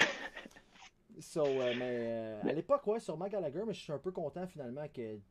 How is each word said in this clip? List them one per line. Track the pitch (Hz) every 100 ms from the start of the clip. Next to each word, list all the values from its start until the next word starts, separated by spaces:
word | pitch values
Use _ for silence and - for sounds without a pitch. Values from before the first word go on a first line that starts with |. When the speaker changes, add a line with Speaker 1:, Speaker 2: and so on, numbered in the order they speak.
| - - - - - - - - - _ _ 214
Speaker 1:
So, | - 170 143
euh, | 135 123 120
mais, |
euh, | 127 120 117 117 110 107
à | -
Speaker 2:
Mais |
Speaker 1:
l'époque, | 147 - 277 202
ouais, | 226
sûrement | - 156 196
Gallagher, | 208 160 151 226
mais |
je | 185
suis | -
un | 196
peu | 185
content | 185 151 175 180
finalement | 156 123 131 151
que | - 110 107 101